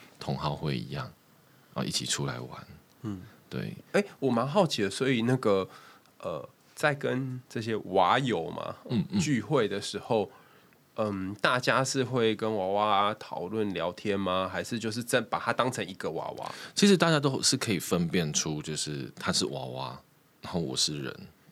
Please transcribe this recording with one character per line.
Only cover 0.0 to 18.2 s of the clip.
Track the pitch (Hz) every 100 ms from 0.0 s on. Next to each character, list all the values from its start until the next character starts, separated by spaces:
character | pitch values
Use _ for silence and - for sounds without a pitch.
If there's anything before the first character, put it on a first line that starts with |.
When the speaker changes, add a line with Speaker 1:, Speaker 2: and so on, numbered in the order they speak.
| - -
Speaker 1:
同 | - 67
好 | 78 73
会 | 76 64
一 | -
样， | 69 65 - _ _ _ _ _ -
然 |
后 |
一 | -
起 | -
出 | 64 - 69
来 | 60
玩。 | 64 - - - - _
Speaker 2:
嗯。 | 107 95 95 - -
Speaker 1:
对。 | - - - -
Speaker 2:
诶， | 190 202 -
我 | 135
蛮 | 117 135
好 | 190 165
奇 | -
的， | 98
所 | - 131
以 | 120
那 | 120 127
个， | 107 98 92 - - - _ -
呃， | 90 76 - _ _ -
在 | 151
跟 | 143 127 127 135 127 -
这 | 123
些 | 110 107
娃 | 92 95 90 123
友 | 135 87 80
嘛， | - - - -
Speaker 1:
嗯， | 120 -
嗯。 | 202
Speaker 2:
聚 | 156 120
会 | - 143 104
的 | 98
时 | - 98
候， | - 113 95 - - - _ _ _ -
嗯， | 107 98 92 107
大 | 160 127
家 | 135 120
是 | 131 139
会 | 120 127 113 107
跟 | 110 107
娃 | 92
娃 | 101 107 98 101
讨 | 110 - - 90
论 | 110 104
聊 | 87 85
天 | 90 104 98
吗？ | 95 92 92
还 | 90
是 | - 117
就 | 110
是 | 113
真 | 117 123 113
把 | 85
它 | 117
当 | 117 123
成 | 117 90
一 |
个 | 95 90
娃 | 80 65
娃？ | 64 - - - -
Speaker 1:
其 | 202
实 | 185
大 | 170
家 | 151
都 | 139 131
是 | - 135
可 | 117
以 | 87
分 | - 87 85
辨 | 90